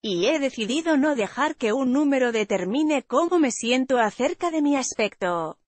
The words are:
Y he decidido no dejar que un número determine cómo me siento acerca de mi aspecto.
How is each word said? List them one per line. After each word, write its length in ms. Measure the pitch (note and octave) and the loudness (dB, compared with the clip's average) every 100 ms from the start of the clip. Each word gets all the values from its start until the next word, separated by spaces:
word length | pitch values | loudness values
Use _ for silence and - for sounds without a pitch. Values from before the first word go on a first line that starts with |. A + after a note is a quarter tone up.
Y 260 | A3 F3 G3+ | -2 0 0
he 120 | D#4 | 0
decidido 560 | C#4 A#3 G#3 C#4 E4 D4+ | -2 -4 -4 -2 0 2
no 200 | D4+ C#4 | 2 0
dejar 420 | G3 - D4+ D#4+ | -4 -2 -4 -2
que 160 | A3 | -2
un 180 | B3+ C4 | 0 0
número 400 | C4 D4 C#4 B3 | 2 2 2 2
determine 720 | A3+ G#3 G3 F3+ B3+ D#4 C#4+ | 0 0 -2 0 0 0 0
cómo 360 | - B3 E4+ F4+ | 0 0 2 2
me 120 | C#4 | 2
siento 460 | - A#3 B3 B3+ B3+ | 0 -2 0 2 2
acerca 540 | A3 - C4 F4 F4 | 0 0 -4 -2 -2
de 100 | D#4+ | 0
mi 160 | C#4+ C#4+ | 2 0
aspecto. 840 | B3 - G#3+ - F3+ F3 D#3 - | -2 -2 -4 -2 -4 -2 -4 -10